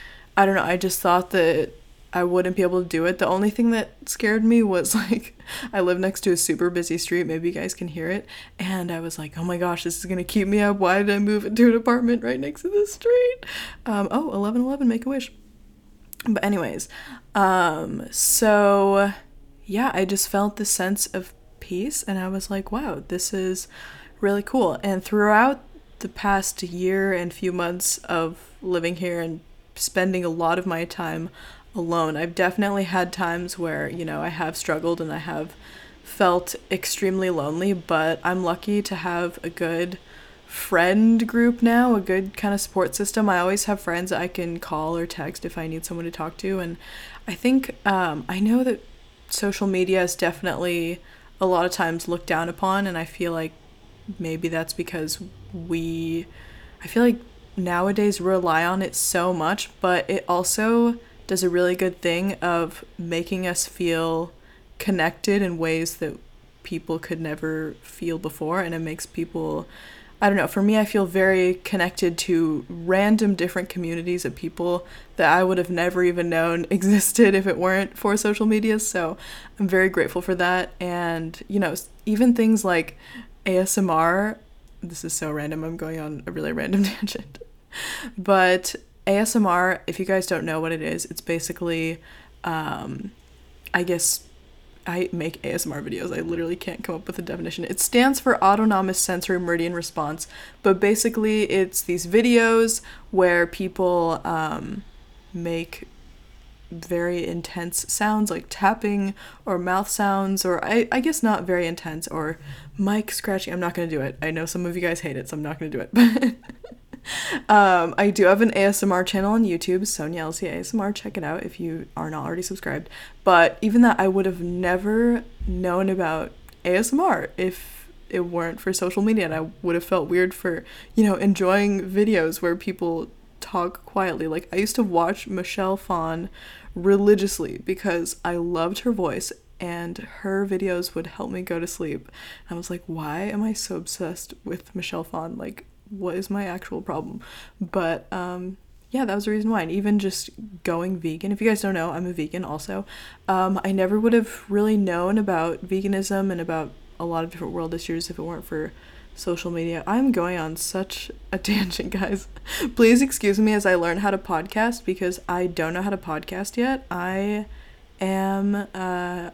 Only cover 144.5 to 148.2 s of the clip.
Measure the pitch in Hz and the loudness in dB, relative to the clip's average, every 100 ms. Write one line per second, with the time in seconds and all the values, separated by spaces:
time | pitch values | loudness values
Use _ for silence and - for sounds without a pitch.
144.5 | 180 - 185 170 170 160 165 165 - - | -10 -10 -10 -8 -8 -8 -8 -8 -10 -12
145.5 | - - - - 202 180 233 196 202 190 | -12 -20 -20 -18 -8 -6 -4 -4 -4 -4
146.5 | 180 - - - 156 - - - - - | -8 -8 -10 -6 -6 -6 -12 -14 -18 -20
147.5 | - 180 196 165 165 - 185 | -10 -4 -2 0 -2 -6 -8